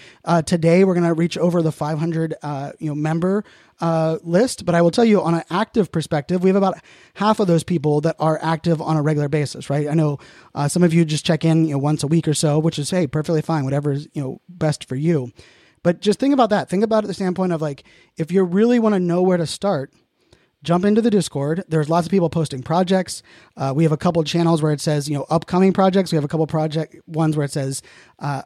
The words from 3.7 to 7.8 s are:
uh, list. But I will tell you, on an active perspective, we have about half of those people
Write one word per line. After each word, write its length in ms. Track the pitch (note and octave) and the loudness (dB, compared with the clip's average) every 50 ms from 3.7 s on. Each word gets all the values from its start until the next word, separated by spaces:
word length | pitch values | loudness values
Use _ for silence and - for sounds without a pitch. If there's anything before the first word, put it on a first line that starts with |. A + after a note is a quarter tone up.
| _ _ | _ _
uh, 380 | E3+ E3 E3 D#3+ D#3+ D#3+ D#3+ D#3 | -2 0 0 0 0 0 -2 -4
list. 420 | - E3 E3+ F#3 B3+ B3+ - - - | -2 0 2 2 2 2 -2 -4 -2
But 120 | F3 E3+ | 0 2
I 60 | E3+ | 4
will 100 | E3+ E3+ | 4 4
tell 120 | E3 A#3+ A#3 | 4 4 4
you, 160 | A3+ G#3 F#3 | 4 4 4
on 140 | - E3 E3+ | 2 2 0
an 80 | E3 - - | -2 -2 -4
active 400 | D#3+ F#3+ A3 - - A#3 F#3 - | -2 -2 -2 0 0 -2 -2 0
perspective, 540 | - E3 D3 - E3 D3 C3+ - F3+ F#3 F3+ | -2 -6 -4 -2 -4 -4 -2 -2 -2 2 2
we 60 | F#3 | 2
have 60 | F#3 | 4
about 220 | G3+ G3 F#3 F3 - - - - - - _ _ | 4 2 0 0 -4 -10 -20 -20 -20 -20 _ _
half 260 | - G3 G#3+ G#3+ - | 0 2 2 2 2
of 80 | G#3 F3+ | 2 2
those 160 | E3 D#3+ - | 2 2 0
people 360 | - F3+ D#3 | -2 -2 -2